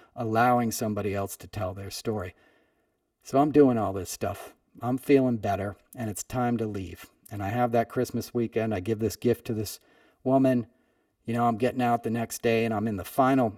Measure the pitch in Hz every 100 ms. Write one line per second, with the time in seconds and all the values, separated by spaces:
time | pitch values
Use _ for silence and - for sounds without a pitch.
0 | _ - 113 113 123 123 113 - 110 104
1 | 101 98 98 - - 101 92 95 95 -
2 | 120 107 90 - _ _ _ _ _ _
3 | _ _ - 135 147 147 135 117 98 98
4 | 87 - 98 98 - _ _ - 120 131
5 | - 139 127 113 101 98 101 - _ -
6 | 110 98 - 127 120 117 110 101 90 87
7 | - _ - 101 98 120 123 117 113 127
8 | 120 117 - 120 113 113 110 95 92 107
9 | 110 - 123 113 - 110 104 - _ _
10 | _ _ 127 135 131 123 113 _ _ _
11 | _ _ - 117 120 110 123 127 120 117
12 | 113 117 113 - 117 113 113 107 113 98
13 | - - 131 135 113